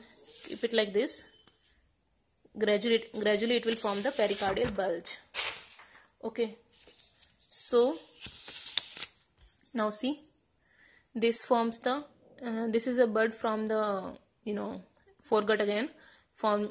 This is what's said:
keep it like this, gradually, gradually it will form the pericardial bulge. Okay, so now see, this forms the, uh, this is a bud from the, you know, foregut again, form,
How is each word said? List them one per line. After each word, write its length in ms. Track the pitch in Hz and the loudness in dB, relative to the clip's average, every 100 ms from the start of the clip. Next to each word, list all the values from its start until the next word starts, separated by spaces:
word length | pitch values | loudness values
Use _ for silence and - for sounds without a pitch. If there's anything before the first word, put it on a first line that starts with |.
| - - - - | -10 -20 -18 -14
keep 200 | - - | -10 -4
it 80 | 233 | 0
like 220 | 226 202 | 0 2
this, 300 | 202 285 - - - - _ - _ _ _ _ _ _ _ _ 208 | 2 0 -2 -6 -18 -20 _ -20 _ _ _ _ _ _ _ _ -4
gradually, 500 | 208 208 240 226 - 214 | 0 2 2 0 0 -2
gradually 360 | 214 208 226 240 | 2 2 2 0
it 100 | 226 | 0
will 100 | 226 | 0
form 280 | 214 202 | 0 0
the 60 | 214 | 0
pericardial 680 | - 202 202 196 196 240 196 | 2 2 2 0 0 -2 -2
bulge. 420 | 190 165 - - - - - - - - - - - _ | -2 -2 -6 -10 -6 -4 -2 -4 -12 -18 -20 -20 -20 _
Okay, 340 | 226 233 220 - - - - - - - - - - | -8 -4 -4 -6 -20 -20 -18 -18 -20 -20 -20 -20 -4
so 460 | - - 240 254 330 - - - - - - - - - - - - - - - - - | 0 4 4 4 2 -10 -10 -8 -6 -4 -4 2 0 0 -8 -10 -14 -20 -20 -20 -20 -8
now 160 | 233 214 | -2 0
see, 300 | 208 254 294 - _ _ _ _ _ - _ _ 233 | 0 0 -2 -8 _ _ _ _ _ -20 _ _ 0
this 260 | 233 226 | 4 4
forms 380 | - 240 226 - | 4 4 2 0
the, 240 | 247 285 294 _ - - 240 | -2 -2 -6 _ -20 -12 -6
uh, 220 | 226 226 | -4 0
this 180 | 226 254 | 0 2
is 140 | 247 | 2
a 80 | 233 | 4
bud 260 | 214 220 | 4 0
from 320 | 220 233 214 220 | 0 -2 0 0
the, 500 | 220 208 196 180 - _ _ | 0 0 -2 -6 -12 _ _
you 100 | 214 | -6
know, 300 | 208 202 185 - - - - - | -6 -6 -8 -14 -20 -20 -10 0
foregut 340 | 214 208 214 | 2 4 4
again, 280 | 208 208 294 - - - _ - | 2 0 -2 -8 -20 -20 _ -2
form, 340 | 220 208 208 | 2 2 0